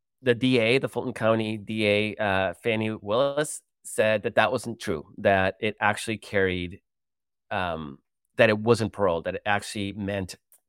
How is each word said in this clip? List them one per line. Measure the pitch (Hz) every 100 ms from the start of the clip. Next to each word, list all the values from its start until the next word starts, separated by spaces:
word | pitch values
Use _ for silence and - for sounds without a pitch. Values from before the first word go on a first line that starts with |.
| _ _
the | 127
D | 117 127 127
A, | 110 131
the | 131
Fulton | 120 127
County | 113 110 113 110 110
D | 98 110 107
A, | 104 107 -
uh, | 104 95 95 87
Fannie | 117 110 110
Willis, | 110 101 113 139 143 156 - _ _
said | - - 110 110
that | 107 113
that | 110
wasn't | 127 117 113
true, | - 78 - -
that | 101 98 95 -
it | 110 -
actually | 104 104 - 107
carried, | - 101 95 90 87 95 _ _ _ _ _ _ -
um, | 104 90 80 76 67 _ _ _ -
that | 113
it | 104
wasn't | 107 110 107
parole, | - 98 85
that | 87 92
it | 104
actually | 101 - 110 101
meant | 98 98 101 90 - _ _